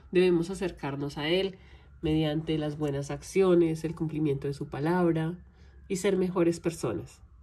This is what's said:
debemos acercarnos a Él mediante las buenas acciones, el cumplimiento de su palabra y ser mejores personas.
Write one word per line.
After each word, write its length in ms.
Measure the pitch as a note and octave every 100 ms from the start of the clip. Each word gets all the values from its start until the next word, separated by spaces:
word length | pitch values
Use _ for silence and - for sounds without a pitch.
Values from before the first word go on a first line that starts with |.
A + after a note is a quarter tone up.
| -
debemos 380 | F3+ F#3 E3+ E3+
acercarnos 680 | F#3 F#3 - C#3 C#3 C#3+ D3+
a 100 | D3
Él 300 | F3+ G3 F#3 - - - -
mediante 560 | D#3+ D#3 D#3 D#3 D#3+ D#3
las 200 | D3+ D3+
buenas 340 | D3 C#3 C#3
acciones, 720 | C#3+ - F#3+ F#3+ F3 E3 D#3+
el 120 | D#3 E3
cumplimiento 520 | D#3+ D#3 D3+ C#3 C#3
de 60 |
su 140 | C#3 C#3+
palabra 720 | C3 D#3 F3+ F3 D#3+ D#3+ F3+ - - - - -
y 100 | F#3+
ser 200 | G3+ F#3
mejores 420 | F#3 F3+ E3+ E3+
personas. 600 | E3+ D#3+ C3 F2 C3+ - - -